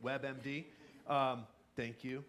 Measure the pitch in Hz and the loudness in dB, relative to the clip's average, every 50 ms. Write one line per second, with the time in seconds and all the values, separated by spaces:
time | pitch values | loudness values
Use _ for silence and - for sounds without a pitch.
0 | 113 123 135 139 139 135 135 127 117 139 139 151 - - - - - - - - | -2 0 0 0 0 -4 -4 -6 -6 -4 -4 -6 -6 -10 -14 -20 -20 -20 -20 -10
1 | - - 143 139 135 131 127 120 110 - - - - _ _ - 120 117 117 - | -2 2 4 6 6 4 4 0 -4 -10 -16 -20 -20 _ _ -4 -4 -4 -4 -6
2 | - 127 127 139 143 | -6 -4 -4 -4 -6